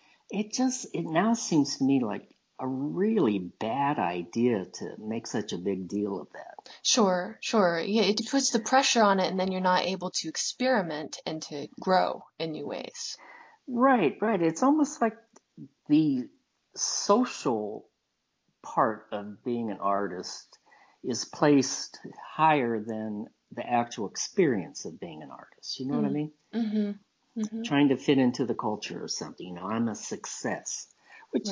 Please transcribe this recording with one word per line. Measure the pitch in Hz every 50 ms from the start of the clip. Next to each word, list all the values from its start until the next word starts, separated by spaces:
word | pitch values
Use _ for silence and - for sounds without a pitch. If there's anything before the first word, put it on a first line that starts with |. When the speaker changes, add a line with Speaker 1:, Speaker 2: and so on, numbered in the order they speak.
| _ _ _ _ _ -
Speaker 1:
it | - 196 214 -
just, | - - 254 254 247 - - - -
it | 165 165
now | 165 160 165 196 226 233
seems | 226 - - 175 151 139 131 - -
to | 135
me | 131 139 135 120
like | 104 101 98 - _ _ _ _ _ _ -
a | 127
really | 131 135 131 139 151 160 170 196 220 226 214 156 113 104 98
bad | 90 87 - - 107 110 117 139 139 143 147 127
idea | 95 87 90 90 87 - - 117 120 123 117 98 90
to | - - - 95 85 - -
make | 107 107 110 113 -
such | - - 113 104 -
a | 98 87
big | 90 101 98 92 92 82
deal | 95 104 101 101 98 87
of | 76 -
that. | - - - - - - - - - -
Speaker 2:
Sure, | - - - 262 214 190 185 180 180 208 220 -
sure. | - - - 220 196 175 170 165
Yeah, | - - 208 226
it | 196 180 220 - 220 -
puts | - 277 277 -
the | - 226
pressure | 226 - 262 269 269 - - 240
on | 220 202 196 190
it, | 185 156
and | 180 185
then | 185 190
you're | 185 185
not | 185 185 185 180 -
able | 180 190 175 175 180
to | - - - 160
experiment | - - - - - - 247 262 262 214 180 165 151 147 156 - - - -
and | - 160 214
to | - - 156 143 135 - _ -
grow | - 196 185 180 180 - - - - - _ -
in | 165 165
new | 151 156 -
ways. | - - - - - - - - - - - - - - - - - _ _ _
Speaker 1:
Right, | - 247 233 247 269 262 240 180 135 - -
right. | 202 220 220 180
It's | 170 165 160 -
almost | 247 269 294 311 294 - - -
like | 247 220 220 - _ _ _ _ _ _ _ - 147 139 _ _ _ -
the | 151 156 156 151 135 127 120 98 _ _ _ _ _ _ _ _ -
social | - - - - - - - 202 233 254 - - - - 147 120 107 107 104 107 113 - _ _ _ _ _ _ _ _ _ _ _ _ _ _ _
part | - - - 170 143 117 107 110 - -
of | 113 104 101 104 104 - -
being | 123 120 120 117 107
an | 101 92
artist | - 98 101 98 101 90 90 90 92 - - - - _ _ _ _ _ _ _ _ _ _ _ -
is | 131 120 - -
placed | - - - 170 147 147 139 127 - - - - - - - - - - - - - -
higher | - 156 160 151 147 123 117 117 110
than | 110 117 110 110 110 110 107 104 113 - _ _ _ _
the | - 120 117
actual | 120 123 120 120 - - - 104 92
experience | - - - - - - 185 147 120 98 82 - - - -
of | 87 82 -
being | - 87 80 -
an | - 139
artist. | 64 - - - _ _ - - - -
You | 131
know | 131 -
what | 233 -
I | 135
Speaker 2:
Mm. |
Speaker 1:
mean? | 139 147 151 151 - _ _ _ -
Speaker 2:
Mm-hmm. | 226 233 214 208 214 208 202 202 - _ _ _ _ _ _ - 226
Mm-hmm. | 214 208 220 226
Speaker 1:
Trying | 226 - 147 143 147 139
to | 135
fit | 127 - - 143 135
into | 131 123 120 - 131
the | 113 110
culture | - - 110 107 - - - 87 85
or | - -
something. | - - - 73 - - 85
You | 92 87
know, | 87 90
"I'm | 98 110 117 120 113
a | 104
success," | - - - 110 - - - - - - 120 98 - - - - - - - _ _ _ _ - - - _
which, | - 247 - 202